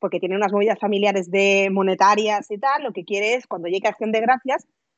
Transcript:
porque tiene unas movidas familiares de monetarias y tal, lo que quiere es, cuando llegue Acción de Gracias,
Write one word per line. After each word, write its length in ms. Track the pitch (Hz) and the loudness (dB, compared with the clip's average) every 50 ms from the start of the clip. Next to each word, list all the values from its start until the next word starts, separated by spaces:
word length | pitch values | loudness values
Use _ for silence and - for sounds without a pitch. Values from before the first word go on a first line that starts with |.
porque 180 | - 175 180 175 | -6 -4 -4 -4
tiene 160 | 185 175 190 | -4 -2 -2
unas 160 | 202 208 185 | 0 0 0
movidas 300 | 202 202 202 220 196 - | 0 2 2 0 0 0
familiares 500 | 214 208 208 196 202 202 196 196 175 175 | -2 -2 0 0 0 0 0 0 -2 0
de 380 | 180 196 196 196 196 196 196 196 | 0 2 4 4 4 4 2 2
monetarias 800 | 190 196 190 190 190 - 190 202 208 208 220 214 208 202 - - | 2 2 2 0 2 4 4 4 4 4 2 0 -2 -4 -4 -8
y 80 | 214 202 | -8 -4
tal, 240 | 269 269 277 294 | -2 -2 0 -2
lo 100 | 285 233 | -4 -6
que 120 | 190 190 170 | -8 -10 -8
quiere 300 | - 202 202 208 220 240 | -6 -4 -2 0 0 -2
es, 120 | 254 - | -2 -4
cuando 220 | - 208 175 170 170 | -6 -8 -8 -4 -4
llegue 180 | 185 196 196 | -4 -2 -2
Acción 240 | 214 202 - 226 220 | -2 -2 -2 -4 -2
de 100 | 220 220 | 0 0
Gracias, 460 | 226 233 262 247 - 254 277 339 - _ _ _ _ _ _ | 2 2 0 0 0 -2 -4 -4 -6 _ _ _ _ _ _